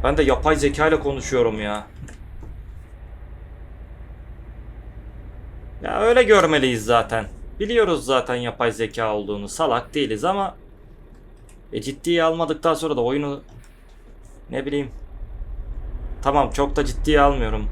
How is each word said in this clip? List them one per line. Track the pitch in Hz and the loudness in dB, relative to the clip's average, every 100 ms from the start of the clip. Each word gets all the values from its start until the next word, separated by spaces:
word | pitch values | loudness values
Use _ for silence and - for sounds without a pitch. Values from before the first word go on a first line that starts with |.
ben | 131 151 | 0 2
de | |
yapay | 135 127 151 151 | 4 4 4 4
zeka | 139 143 156 | 2 4 4
ile | 156 | 4
konuşuyorum | 139 135 117 127 117 107 | 0 -4 -2 2 2 2
ya. | 104 104 - - - - - - - - - - - - - - - - - - - - - - - - - - - - - - - - - - - - - - - - | -4 -4 -6 -16 -16 -16 -16 -14 -14 -14 -14 -16 -16 -18 -16 -16 -16 -16 -16 -16 -18 -16 -18 -16 -16 -16 -16 -16 -16 -16 -16 -14 -14 -14 -16 -16 -16 -14 -14 -14 -14 -10
Ya | - - | -6 2
öyle | 220 240 | 6 6
görmeliyiz | 226 208 165 156 131 117 | 8 8 8 4 4 0
zaten. | 107 117 110 113 104 - - - | 4 4 4 -2 -4 -12 -14 -6
Biliyoruz | 208 233 202 160 | 0 2 4 2
zaten | 123 131 120 | 2 2 2
yapay | 123 120 113 117 | -2 -4 0 -2
zeka | 107 113 - 110 | 0 -4 -2 -2
olduğunu. | 107 101 104 101 | -2 -2 -6 -6
Salak | - 160 120 120 | -2 2 2 0
değiliz | 151 135 107 | -2 -2 0
ama | 160 196 196 - - - - - - - - - - - - | 0 0 -4 -6 -20 -20 -20 -20 -20 -20 -20 -20 -20 -20 -10
e, | 117 | -8
ciddiye | 135 135 165 170 | -8 -6 0 4
almadıktan | 165 165 160 156 165 | 4 2 0 0 2
sonra | 156 160 139 | 0 0 0
da | |
oyunu, | 120 143 143 143 - - - - - - - - - - - | 0 0 -2 -6 -12 -20 -20 -20 -20 -20 -20 -20 -20 -20 -8
ne | 131 135 | -6 -2
bileyim. | 143 135 - - - - - - - - - - - - - | -2 -4 -8 -14 -12 -12 -10 -10 -8 -8 -8 -8 -8 -8 -2
Tamam, | 139 143 139 | 2 2 2
çok | - 143 143 | 2 0 2
da | |
ciddiye | 143 - 151 147 | 0 0 4 6
almıyorum. | 143 139 110 107 107 | 6 4 0 0 -4